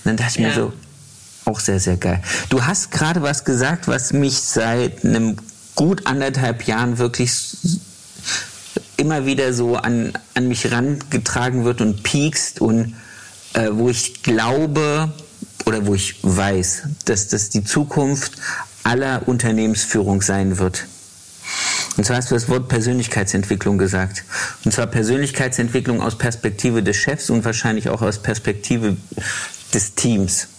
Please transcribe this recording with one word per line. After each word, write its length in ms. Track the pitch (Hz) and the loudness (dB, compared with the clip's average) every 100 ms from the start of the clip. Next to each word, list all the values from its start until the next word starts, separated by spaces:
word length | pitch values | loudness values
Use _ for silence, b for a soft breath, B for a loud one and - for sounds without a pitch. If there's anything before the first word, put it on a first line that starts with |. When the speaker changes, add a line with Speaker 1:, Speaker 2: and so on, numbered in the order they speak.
Speaker 1:
dann 140 | - 110 | 0 0
dachte 140 | 120 - | 0 0
ich 40 | |
mir 100 | 113 | 0
Speaker 2:
Ja. 60 | 117 | 2
Speaker 1:
so, 180 | 113 - - - - - - - - | -2 -6 -18 -20 -20 -20 -20 -8 -6
auch 140 | 110 | -2
sehr, 200 | - 95 | 0 2
sehr 180 | 92 87 | 2 0
geil. 240 | 90 90 B B B | 0 -2 B B B
Du 160 | 127 127 | 2 2
hast 260 | 196 - | 0 -2
gerade 300 | - 156 170 | 0 2 2
was 240 | 143 147 - | 0 0 0
gesagt, 420 | 127 131 170 - | 2 2 0 0
was 240 | 127 127 | -2 0
mich 260 | 143 139 131 | 2 2 2
seit 680 | - - 113 120 120 - 113 | 0 0 2 2 0 0 2
einem 320 | 113 113 104 - - - - | 2 2 -2 -8 -20 -12 0
gut 300 | 151 196 - | 2 2 0
anderthalb 560 | 131 135 135 127 117 - | 0 0 0 0 0 -2
Jahren 300 | 110 123 117 | 0 0 2
wirklich 320 | 120 120 123 | 0 2 0
s-, 500 | - - - 180 165 - - - - B B B B B - - - | 0 -4 -4 -2 -2 -6 -20 -20 -14 B B B B B -8 -6 -2
immer 280 | 143 156 135 | 0 0 0
wieder 280 | 135 131 | 2 2
so 220 | 120 120 120 | 2 2 2
an, 380 | - 120 113 - - | 2 0 0 -4 -6
an 140 | - 127 | -2 0
mich 240 | 120 117 | 0 0
rangetragen 920 | 120 131 143 - 127 120 127 123 127 117 | 2 0 -2 -2 -2 -2 0 0 2 2
wird 160 | 120 | 2
und 220 | 110 104 | 2 0
piekst 580 | 107 147 147 151 - - | 0 0 0 0 -4 0
und, 340 | 110 113 113 B B B B B B | 2 2 2 B B B B B B
äh, 160 | - 110 | -2 0
wo 180 | 107 120 | 2 2
ich 340 | 120 - - | 2 -2 -4
glaube 880 | - 113 113 139 156 147 151 147 156 147 - - - - - | 2 2 4 2 2 2 2 2 0 -4 -16 -16 -16 -4 -2
oder 200 | 110 104 | 0 2
wo 80 | 98 | 2
ich 200 | - - | 0 -2
weiß, 640 | - 92 98 98 90 - 147 147 - | 0 2 2 2 0 -2 -4 -6 -2
dass 220 | 104 - | 0 0
das 200 | 110 - | -2 0
die 140 | 110 | -2
Zukunft 680 | 101 - 147 151 139 143 - - B B B - | 0 0 2 2 2 0 -2 -8 B B B -6
aller 440 | - 123 135 123 117 | 0 0 2 0 2
Unternehmensführung 920 | 120 117 110 110 107 - 113 98 98 | 2 2 2 2 2 0 0 2 2
sein 360 | 98 98 95 92 | 2 2 2 2
wird. 280 | 92 - - - - - - - B B B B B - | 0 -2 -10 -16 -20 -20 -20 -16 B B B B B 0
Und 80 | 208 | 2
zwar 120 | 123 | 2
hast 120 | 123 | 2
du 60 | 120 | 0
das 140 | 117 | 2
Wort 180 | 127 127 | 0 2
Persönlichkeitsentwicklung 1120 | 120 113 123 113 - 98 98 98 101 - 101 | 2 2 2 0 -2 0 0 2 0 2 4
gesagt. 460 | 95 95 92 98 - B B B | 4 2 -2 -4 -8 B B B
Und 80 | - | 0
zwar 140 | 104 117 | 0 0
Persönlichkeitsentwicklung 1120 | 123 107 131 143 139 131 127 120 127 123 117 | 0 2 2 2 0 -2 0 0 0 0 0
aus 160 | 113 110 | 0 0
Perspektive 680 | 123 117 107 104 127 113 | -2 0 -2 0 0 2
des 140 | 98 101 | 2 0
Chefs 320 | - 147 - | 0 -2 0
und 160 | 117 110 | 2 2
wahrscheinlich 440 | 110 120 110 - | 0 0 0 0
auch 120 | 104 | 0
aus 180 | 107 107 | 0 0
Perspektive 760 | - 107 - 101 - 120 110 92 - - B B B B - | -2 -2 -2 -4 -2 0 0 -2 -6 -8 B B B B -4
des 220 | 113 - - | -2 -2 -2
Teams. 520 | 123 110 95 - - | 0 2 2 -2 -6